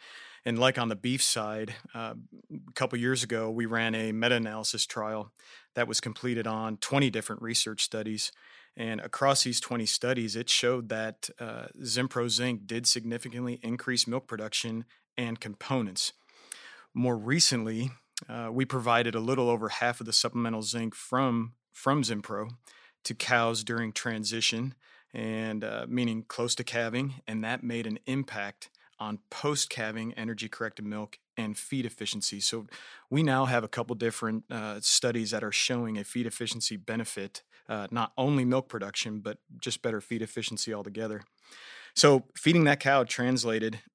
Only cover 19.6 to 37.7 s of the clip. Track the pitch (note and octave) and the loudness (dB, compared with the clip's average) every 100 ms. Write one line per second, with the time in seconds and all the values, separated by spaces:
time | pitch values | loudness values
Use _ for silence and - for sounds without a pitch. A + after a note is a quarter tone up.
19.6 | G#2+ - A#2+ A#2 A2+ - A#2 A#2+ A#2 A2 | 0 0 0 0 2 2 2 0 -2 -2
20.6 | G#2+ A#2 A2+ - - B2+ C3+ A#2 A#2 - | -2 -2 -4 -6 -2 2 2 2 -2 -8
21.6 | _ - C3+ C#3+ A#2 G#2 - G#2 A2 A#2+ | _ -2 2 4 2 -2 -4 -6 -6 -12
22.6 | - - - _ - A2+ - A#2+ A#2 A2+ | -20 -20 -20 _ -8 -6 2 4 4 0
23.6 | G#2+ A#2 A2+ - A#2+ A2 G#2 A2+ - A2+ | -2 -2 -2 -4 -4 -4 -4 0 0 0
24.6 | C3 - _ - _ A#2+ A2 A2 A2 G#2+ | -4 -8 _ -20 _ -8 -4 -4 -4 -4
25.6 | A2 A2 A#2+ B2 A#2+ A2+ A#2 - A#2+ - | -4 -6 -4 0 0 0 -4 -4 -2 -2
26.6 | - A#2 A2+ A#2+ C#3 C3 - A2 A2 B2+ | -2 -2 0 -2 -4 -6 -6 -4 -2 -4
27.6 | A#2+ A#2 A2 A2 - C3+ C3 G#2+ G2+ - | -4 -4 -4 -6 -2 -2 -2 -6 -6 -8
28.6 | - _ _ - G#2+ G#2 - - D3 C#3+ | -20 _ _ -10 -8 -8 -10 -2 0 0
29.6 | - B2 A2 A2 A2+ A#2 A2+ G#2+ A2 - | -2 -2 -4 -4 -6 -6 -6 -6 -8 -6
30.6 | A2 - G#2 G#2+ G#2 - _ - A2 G#2 | -8 -6 -8 -6 -8 -14 _ -6 -6 -6
31.6 | - C3+ A#2+ - G#2+ G#2+ - G2+ - A2+ | -4 -4 -4 -4 -6 -4 -4 -2 -2 -2
32.6 | G#2 - - - _ C#3+ D#3 C3 C3 A#2+ | -6 -16 -18 -20 _ 2 4 4 4 2
33.6 | A2 A#2+ A#2 A2 A#2 - A2+ A2 - A#2 | 0 -4 -4 -2 -2 0 -2 -2 -4 -8
34.6 | G#2+ G#2 - - B2 A#2 G#2+ G#2+ G#2+ - | -6 -2 2 4 4 0 -2 -2 -2 0
35.6 | - A#2+ A#2 G#2+ G2+ B2 A2+ - A#2 A#2 | 2 0 -2 -4 -4 -4 -4 -4 -4 -2
36.6 | - G#2 - A2+ A2+ G#2 G2 - - - | -4 -4 -4 -4 -4 -6 -8 -10 -20 -20
37.6 | - | -8